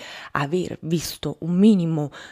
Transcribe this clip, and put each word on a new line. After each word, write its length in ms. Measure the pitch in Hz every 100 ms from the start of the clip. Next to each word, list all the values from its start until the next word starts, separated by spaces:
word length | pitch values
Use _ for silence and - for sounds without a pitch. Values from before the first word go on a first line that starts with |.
| - - -
aver 440 | - 143 185 170 -
visto 560 | 160 165 - - 147 -
un 160 | 165 175
minimo 560 | 214 202 165 160 147 - -